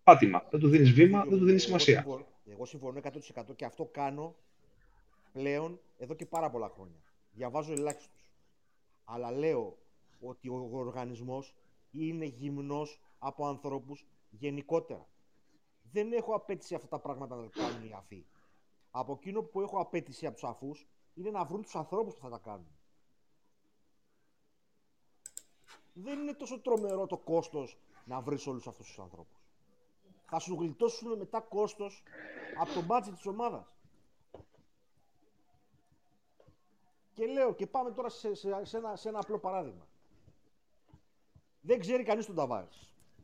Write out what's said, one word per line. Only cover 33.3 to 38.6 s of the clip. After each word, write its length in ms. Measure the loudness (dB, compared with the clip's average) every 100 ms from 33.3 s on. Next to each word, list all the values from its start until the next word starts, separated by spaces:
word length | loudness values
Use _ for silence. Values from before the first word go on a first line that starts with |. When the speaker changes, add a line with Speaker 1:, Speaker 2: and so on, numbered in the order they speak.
| -6 -6 -6 -14 -20 -20 _ _ _ _ -20 -20 _ _ _ _ _ _ _ _ _ _ _ _ _ _ _ _ _ _ _ -20 _ _ _ _ _ _
Speaker 2:
Και 120 | -6 -2
λέω, 280 | 2 2
και 120 | 0 -4
πάμε 240 | -2 -4
τώρα 180 | -4 -8
σε, 260 | -6 -8
σε, 300 | -6 -4 -6